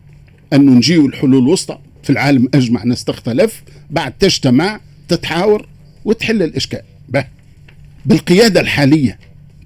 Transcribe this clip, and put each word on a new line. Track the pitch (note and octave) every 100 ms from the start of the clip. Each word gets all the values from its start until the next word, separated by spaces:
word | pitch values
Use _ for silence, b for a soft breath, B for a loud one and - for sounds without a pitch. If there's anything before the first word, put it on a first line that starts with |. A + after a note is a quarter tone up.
| - - - _ -
أنه | C#3+ C#3
نجيو | B2 A#2 E3+ C#3
الحلول | - C#3 C3
الوسطى | B2+ F#3 - - - -
في | -
العالم | A#2+ C#3 C#3 B2+
أجمع، | D3 A#2+ A#2
ناس | A#2 B2
تختلف، | - - B2 B2 A3 - - b b
بعد | D#3 C3+ -
تجتمع، | F#3+ - C3 B2 F#3 G#3+ - - -
تتحاور | E3+ - D#3+ G#3 G#3 - - - - F#3
وتحل | A3+ - A3
الإشكال. | E3 C3+ - G#2 - - -
به. | C3+ - - - - - - - - C3+
بالقيادة | D3+ - F3+ A#3 E3+
الحالية | - - C#3 D#3 A#2+ - - - - -